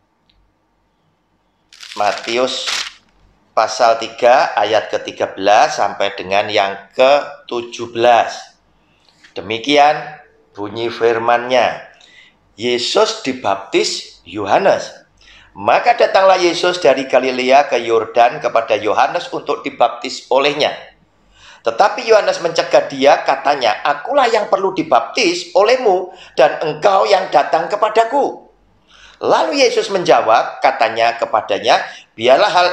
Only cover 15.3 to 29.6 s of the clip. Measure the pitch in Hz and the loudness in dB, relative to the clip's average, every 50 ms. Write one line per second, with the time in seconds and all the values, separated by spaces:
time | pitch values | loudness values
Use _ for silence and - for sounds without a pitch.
15.3 | - - _ _ _ 95 101 113 135 - - 240 233 - 220 - - 196 190 190 | -20 -20 _ _ _ -4 0 0 0 2 2 0 2 2 0 2 2 4 4 4
16.3 | 185 185 175 170 165 - - 180 175 - - 143 139 139 135 - 135 131 131 131 | 4 4 2 0 0 0 -2 -2 -2 2 2 2 2 2 0 0 0 0 0 0
17.3 | 127 127 127 127 131 143 147 - 135 117 117 117 113 113 107 - - 120 117 123 | -2 -2 2 4 4 4 4 2 -2 -2 0 0 0 0 0 0 2 2 2 2
18.3 | 151 151 - 120 - 110 - - 110 104 104 107 95 107 131 143 156 175 - - | 2 -2 -4 -2 -2 -2 0 0 -2 -2 -2 -2 0 0 0 0 -2 -6 -8 -8
19.3 | 160 160 156 - - - - 139 - - 123 117 - - - 131 - - - - | -10 -8 -6 -6 -6 -6 -8 -10 -2 0 0 -2 -2 -6 -10 -12 -12 -12 -6 -2
20.3 | 127 135 135 147 147 143 123 92 82 - - - _ _ _ _ _ _ _ _ | 0 0 0 0 0 0 -2 -2 -2 -6 -14 -20 _ _ _ _ _ _ _ _
21.3 | _ _ - - - _ - - - - 196 220 - 254 233 226 220 202 185 190 | _ _ -20 -20 -20 _ -4 -2 2 2 2 2 0 -2 0 2 2 2 2 0
22.3 | - - 165 165 165 - 165 - - 147 147 - 139 135 131 139 170 180 165 165 | -2 -2 -4 -2 -2 -2 0 2 2 2 2 0 -2 2 4 4 4 4 2 -2
23.3 | 139 - - 139 143 139 123 107 - - - 151 139 - - 214 269 285 254 233 | -2 0 0 -2 -2 0 0 -2 -2 0 -2 -4 -4 -4 -6 -2 0 0 2 2
24.3 | 226 214 208 - 202 190 196 190 190 165 151 156 127 120 - - - - 226 170 | 0 -2 0 0 0 0 0 -2 -4 -6 -2 0 2 0 0 0 -2 -2 0 0
25.3 | 175 - - - - 185 202 220 254 254 254 214 180 185 180 - - - - - | -2 -4 -6 -2 2 2 4 4 2 2 2 2 0 0 -2 -6 -12 -20 -20 -4
26.3 | _ - 160 147 - - 170 156 151 - - 202 190 196 220 208 196 185 190 - | _ 2 2 2 2 -2 -4 -6 -2 0 0 2 2 2 2 2 2 0 2 2
27.3 | - - - - - 160 175 - 208 - 220 214 214 226 226 226 262 285 254 - | 2 0 2 2 0 -2 -2 -4 -2 -2 -2 0 2 0 0 2 0 0 -2 -2
28.3 | - - - _ _ _ _ _ _ _ _ _ _ - - - - _ - 120 | -4 -10 -18 _ _ _ _ _ _ _ _ _ _ -20 -20 -20 -12 _ 0 2
29.3 | 190 247 - 320 302 285 | 2 2 2 0 2 2